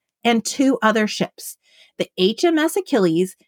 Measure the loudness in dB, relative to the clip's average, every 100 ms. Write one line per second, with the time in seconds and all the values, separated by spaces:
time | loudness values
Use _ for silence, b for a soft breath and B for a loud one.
0 | _ _ 0 0 -2 0 0 2 0 0
1 | -2 -2 -6 -8 -18 -18 b b b b
2 | -8 0 0 2 0 2 0 -2 -2 0
3 | 2 2 -2 -6